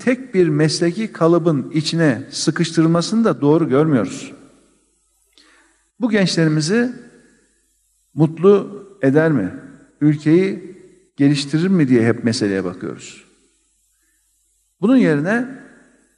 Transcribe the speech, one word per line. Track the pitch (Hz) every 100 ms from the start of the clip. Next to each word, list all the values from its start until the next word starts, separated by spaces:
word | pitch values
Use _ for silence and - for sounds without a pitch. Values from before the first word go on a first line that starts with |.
tek | 240 262 -
bir | 185 165
mesleki | 147 156 - 170 185 214
kalıbın | - 165 170 165 143 -
içine | 156 151 165 156 113 -
sıkıştırılmasını | - - 151 165 165 160 170 170 220 220
da | 131
doğru | 143 165 143
görmüyoruz. | 131 160 127 92 - - - - _ _ _ _ _ _ _ _ _ _ _ _ _ _ -
Bu | 226
gençlerimizi | 208 180 170 160 156 151 226 247 - - _ _ _ _ _ _ _ _ _ _
mutlu | 143 156 160 190 202 - - - -
eder | 135 147 160
mi? | 131 92 90 - - _ -
Ülkeyi | 147 147 151 175 190 208 - - - _ _ -
geliştirir | 143 143 - 156 185
mi | 185 131
diye | 120 117
hep | 113
meseleye | 117 - 104 98
bakıyoruz. | 90 - 85 - - - _ _ _ _ _ _ _ _ _ _ _ _ _ _ _ -
Bunun | 202 262
yerine | 175 147 170 233 247 - - _ _ _ _